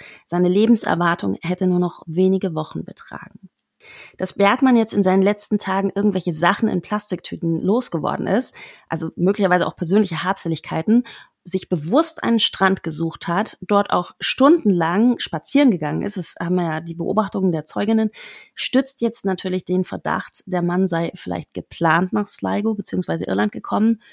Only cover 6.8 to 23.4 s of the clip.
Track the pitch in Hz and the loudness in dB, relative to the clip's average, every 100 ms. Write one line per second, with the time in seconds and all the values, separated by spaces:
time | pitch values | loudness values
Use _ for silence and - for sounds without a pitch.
6.8 | - - - 175 - 170 165 165 180 220 | -2 -4 -4 -8 -8 -6 -2 0 2 0
7.8 | 254 165 147 143 - 196 262 - - - | 0 -2 -2 -2 0 0 -2 -8 -20 -20
8.8 | - 160 160 - 175 202 196 180 170 - | -8 -6 -6 0 0 2 4 4 2 -4
9.8 | 165 196 196 160 175 196 170 160 - 160 | 0 2 2 0 -4 -2 -2 -4 -4 -4
10.8 | 160 233 247 - - _ - 190 - 170 | 2 2 2 -6 -20 _ -8 -6 -2 -4
11.8 | 151 240 330 - 226 233 - - 190 185 | 0 2 2 -2 0 2 0 0 0 0
12.8 | - 151 165 - - 175 220 - - 202 | -4 -4 -4 -6 -4 -2 -4 -6 0 0
13.8 | 202 180 180 - - - 269 330 220 180 | 2 0 -2 -6 -4 4 6 6 4 2
14.8 | 165 180 240 240 - 160 - 277 285 180 | 2 2 2 2 -4 -8 -2 4 4 4
15.8 | 151 156 180 196 170 - 170 180 170 156 | 0 -4 -4 -6 -8 -6 -2 0 0 -4
16.8 | 170 165 170 190 196 202 190 160 156 - | -8 -6 -2 0 0 0 0 0 -4 -4
17.8 | 208 220 220 - - - - - - 254 | 0 2 2 -2 -18 -20 -20 -10 -2 0
18.8 | 269 - 233 226 196 185 185 180 - 180 | 0 -2 -4 -2 -4 -4 -2 -4 -2 -2
19.8 | 185 180 151 170 - - - 180 175 175 | -2 -4 -4 -4 -4 -12 -6 -2 0 0
20.8 | 190 165 170 - - 180 147 - - - | 0 0 -4 -6 -8 -8 -8 -12 -12 -2
21.8 | 170 160 185 214 202 - 196 196 214 208 | 2 2 0 -2 -4 -4 -4 -2 -2 -4
22.8 | - 185 180 165 - 196 | -6 -6 -4 -4 -4 -2